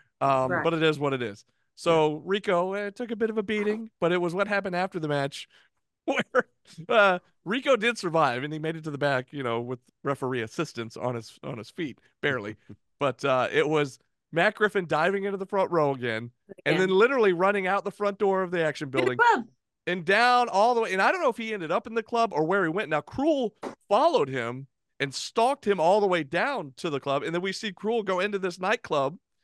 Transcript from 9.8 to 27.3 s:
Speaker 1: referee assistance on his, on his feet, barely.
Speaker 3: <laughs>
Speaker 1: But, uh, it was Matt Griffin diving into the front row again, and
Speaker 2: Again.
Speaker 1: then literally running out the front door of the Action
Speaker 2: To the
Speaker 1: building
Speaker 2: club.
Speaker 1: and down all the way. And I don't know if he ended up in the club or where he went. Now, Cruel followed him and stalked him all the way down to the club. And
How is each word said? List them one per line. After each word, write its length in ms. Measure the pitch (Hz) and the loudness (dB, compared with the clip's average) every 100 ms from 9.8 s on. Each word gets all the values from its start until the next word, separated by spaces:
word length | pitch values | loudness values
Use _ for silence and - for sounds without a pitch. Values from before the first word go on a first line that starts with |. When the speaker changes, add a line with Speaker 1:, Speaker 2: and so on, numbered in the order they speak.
| _ _ | _ _
Speaker 1:
referee 380 | 139 135 127 127 | -4 -2 -2 -4
assistance 560 | 110 - 156 117 117 - | -4 -6 -6 -6 -10 -6
on 180 | 123 | -6
his, 220 | 120 110 - | -6 -10 -14
on 140 | 135 120 | -12 -12
his 120 | - | -12
feet, 300 | - 151 - _ - | -10 -10 -10 _ -6
barely. 360 | 143 131 104 - - | -4 -2 -6 -12 -18
Speaker 3:
<laughs> 80 | 104 _ - | -20 _ -4
Speaker 1:
But, 240 | 139 123 | -4 -2
uh, 240 | 139 127 113 | 0 2 2
it 180 | 147 147 | 0 2
was 300 | 156 143 - _ _ _ | 0 -2 -6 _ _ _
Matt 240 | 160 202 | 0 0
Griffin 320 | - 214 202 165 | 2 0 0 -2
diving 380 | 156 175 196 | 0 0 0
into 120 | 202 196 | -4 -6
the 80 | |
front 240 | 190 202 151 | -4 -2 0
row 220 | 165 143 | 2 2
again, 380 | 135 120 110 120 _ - - | 0 -2 -4 -6 _ -20 -6
and 120 | 143 160 | 0 2
Speaker 2:
Again. 20 | |
Speaker 1:
then 100 | 185 | 4
literally 420 | 190 226 226 208 | 4 4 4 2
running 360 | 170 190 202 185 | 4 2 2 0
out 160 | 196 | -2
the 80 | 185 | -4
front 260 | - 202 196 | -4 -4 0
door 240 | 202 190 | 0 2
of 80 | 180 | 0
the 160 | 180 | 0
Action 240 | 156 - 143 | -2 -2 -4
Speaker 2:
To 80 | 127 | 0
the 0 | |
Speaker 1:
building 220 | - - | 0 4
Speaker 2:
club. 260 | 480 392 - _ _ _ | 4 4 -2 _ _ _
Speaker 1:
and 180 | - 185 | -6 -4
down 460 | 160 208 247 247 240 | 2 4 6 4 4
all 240 | 190 233 | 4 4
the 80 | 233 | 2
way. 120 | 202 | 0
And 60 | 185 | 2
I 120 | 226 | 2
don't 100 | 359 | 2
know 80 | 294 | 0
if 80 | 233 | -2
he 160 | 220 | -6
ended 160 | 208 156 | -6 -2
up 160 | 196 | -2
in 80 | 226 | -2
the 80 | 226 | -6
club 320 | 220 233 226 | -2 0 0
or 100 | 147 | 0
where 200 | 156 196 | 2 2
he 60 | 165 | 0
went. 200 | 180 180 | -2 -2
Now, 120 | 151 | -2
Cruel 520 | - - 302 285 220 - - - - | -4 -2 2 2 -2 -6 -14 -12 0
followed 420 | 208 330 277 135 | 4 4 2 0
him 360 | 131 117 131 135 _ _ - | -2 -4 -6 -14 _ _ -6
and 140 | 139 | -6
stalked 540 | - - 226 240 277 208 | -6 -4 0 0 0 -2
him 120 | 190 | 2
all 220 | 165 208 | 4 4
the 60 | 202 | 4
way 160 | 175 | 0
down 500 | 139 170 254 254 147 - | -2 -2 -2 -4 -8 -8
to 120 | 175 | -4
the 100 | 139 | -4
club. 220 | 143 139 | -2 -2
And 140 | 160 | -2